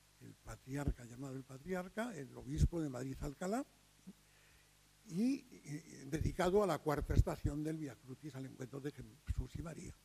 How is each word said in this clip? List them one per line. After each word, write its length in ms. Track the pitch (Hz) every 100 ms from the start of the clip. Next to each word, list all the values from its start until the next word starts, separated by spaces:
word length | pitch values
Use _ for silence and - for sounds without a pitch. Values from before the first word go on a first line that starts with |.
| _ _
el 140 | 120
patriarca, 680 | 107 - 110 - 139 139 -
llamado 300 | 120 120 139
el 80 | 131
patriarca, 720 | 131 135 151 185 185 214 240 180
el 200 | 127 123
obispo 440 | 120 156 - 170
de 80 | 156
Madrid 280 | 123 135 135
Alcalá, 460 | 143 139 185 233 294 - - - - - _ - - - - _ _ _
y, 420 | - 175 240 269 -
eh, 560 | 185 - 147 - 139 139
dedicado 560 | 151 - - 180 196
a 40 | 202
la 120 | 147
cuarta 360 | 156 147 -
estación 500 | 139 - 151 156 147
del 120 | 151 160
Vía 200 | 147 113
Crucis, 400 | 127 131 151 131
al 100 | 131
encuentro 340 | 110 123 139
de 120 | 139
Jesús 640 | - 117 107 - - 131 -
y 60 |
María. 340 | 156 156 185 -